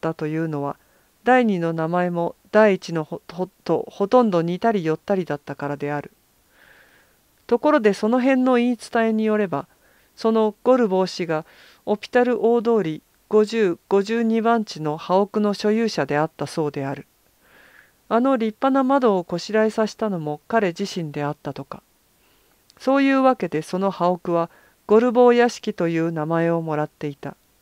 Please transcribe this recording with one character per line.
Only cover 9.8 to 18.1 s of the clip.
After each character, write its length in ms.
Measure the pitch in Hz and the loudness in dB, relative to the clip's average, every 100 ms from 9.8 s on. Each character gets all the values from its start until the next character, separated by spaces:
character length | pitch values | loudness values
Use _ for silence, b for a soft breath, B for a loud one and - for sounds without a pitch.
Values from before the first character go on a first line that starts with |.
| b b b | b b b
そ 180 | - 226 | -4 0
の 220 | 220 214 - | 2 0 0
ゴ 140 | 240 254 | 2 4
ル 100 | 220 | 4
ボ 140 | 185 | 0
ー 40 | 185 | -2
氏 200 | - 170 | -4 -4
が 180 | 156 b b b b | -4 b b b b
オ 140 | - 208 | -6 -6
ピ 100 | - | 0
タ 160 | 247 | 0
ル 220 | 247 240 226 | 2 2 2
大 160 | 240 | 2
通 200 | 226 226 | 2 0
り 200 | 160 156 _ _ _ | 0 -6 _ _ _
五 160 | 214 | 2
十 320 | 214 226 196 165 _ | 2 2 0 -2 _
五 140 | 196 | 0
十 200 | 196 233 | 0 0
二 180 | 226 226 | 0 0
番 240 | 226 233 | 2 0
地 160 | 214 160 | -2 -6
の 160 | 156 156 | -6 -6
家 220 | - 185 | 0 0
屋 220 | 202 214 | 2 0
の 120 | 208 | -2
所 200 | 196 214 | 0 0
有 160 | 214 226 | 0 0
者 180 | - 135 | -2 -2
で 100 | 147 | 0
あ 80 | |
っ 60 | 156 | -2
た 120 | - 143 | -4 -8
そ 200 | - 151 | -4 -4
う 40 | |
で 160 | 143 135 | -4 -8
あ 80 | |
る。 120 | 139 - _ _ _ b b b b b b | -10 -14 _ _ _ b b b b b b
あ 120 | _ | _